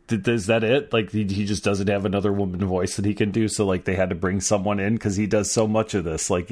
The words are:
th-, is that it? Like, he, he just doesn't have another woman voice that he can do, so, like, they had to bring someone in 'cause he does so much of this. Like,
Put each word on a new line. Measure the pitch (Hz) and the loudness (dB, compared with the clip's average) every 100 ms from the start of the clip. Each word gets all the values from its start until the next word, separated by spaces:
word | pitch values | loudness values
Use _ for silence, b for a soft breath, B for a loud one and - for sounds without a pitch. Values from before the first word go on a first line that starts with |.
| - | -4
th-, | 113 120 | -2 0
is | 117 95 | 0 2
that | 113 | 2
it? | 110 139 147 | 4 2 2
Like, | 113 95 | -2 0
he, | 107 | -2
he | 98 98 104 | 0 -2 0
just | 98 | 0
doesn't | 101 98 101 | 0 0 0
have | 101 | 0
another | 98 98 101 | 0 0 0
woman | 101 98 90 98 | 0 -2 -2 -2
voice | 90 92 - | 0 -2 0
that | 104 | -2
he | |
can | 101 107 | 0 0
do, | 110 107 | 0 0
so, | - | 0
like, | 98 92 | 0 0
they | - | 0
had | 95 92 | 0 0
to | 85 | 0
bring | 92 95 | -2 0
someone | - 104 98 101 | 0 0 0 0
in | 98 113 | 0 0
'cause | 104 95 | -2 -2
he | 104 | 0
does | 107 98 | 0 0
so | 120 107 | 0 2
much | 110 107 | 0 0
of | 101 | -2
this. | 82 80 - | -2 -4 -2
Like, | 90 85 | -2 -2